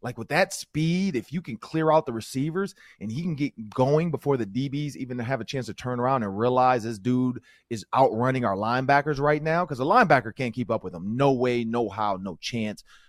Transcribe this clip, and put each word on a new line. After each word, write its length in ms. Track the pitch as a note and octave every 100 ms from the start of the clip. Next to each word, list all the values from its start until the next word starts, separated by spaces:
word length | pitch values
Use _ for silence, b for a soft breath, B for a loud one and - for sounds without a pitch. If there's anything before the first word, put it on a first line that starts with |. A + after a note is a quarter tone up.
Like, 140 | A#2 A2+
with 120 | A2
that 260 | D3+ F#3+
speed, 600 | - - D3+ D#3+ F3+ G3
if 160 | B2+ -
you 120 | F3+
can 160 | E3+ A2+
clear 340 | - D#3+ D#3
out 140 | D#3 D#3
the 60 |
receivers 600 | A#2 - C3 D3+ E3+ G3 B B B
and 120 | G#2
he 80 | A#2+
can 140 | F3
get 340 | C#3 C#3+ - G#2+
going 420 | - C3 D3+ E3+
before 280 | C#3 C#3+ C3+
the 80 | G#2
D 240 | G#2 C#3
Bs 260 | C#3 D3 -
even 220 | B2+ B2
have 240 | A#2 C3+
a 20 |
chance 220 | A2+ C3+ G#2+
to 80 |
turn 260 | F#2+ B2+ B2
around 220 | B2 C3+
and 160 | G#2 G2
realize 460 | A#2+ B2+ B2+ B2+
this 140 | A2 G#2+
dude 440 | G#2+ B2+ B2+ B2 b b _
is 160 | A2+ -
outrunning 520 | B2 C3 A2 B2+ C3 A2+
our 100 | G2
linebackers 600 | G#2+ B2 C3 C#3+ D3 C#3
right 240 | D3 D3+
now, 240 | D#3 E3 F3+
'cause 100 | B2+
the 80 |
linebacker 500 | C3 A#3 G3 C#3 A2+
can't 200 | - B2+
keep 160 | A#2 A2+
up 120 | A2+
with 120 | F#2
him. 240 | E2+ F#2+ A#2+
No 140 | C#3
way, 320 | B2+ B2+ A#2+
no 260 | A2+ A#2+ A2
how, 260 | G2 G#2 F#2
no 200 | F#2+ E2
chance. 420 | - A#2 G#2+ G2+ b b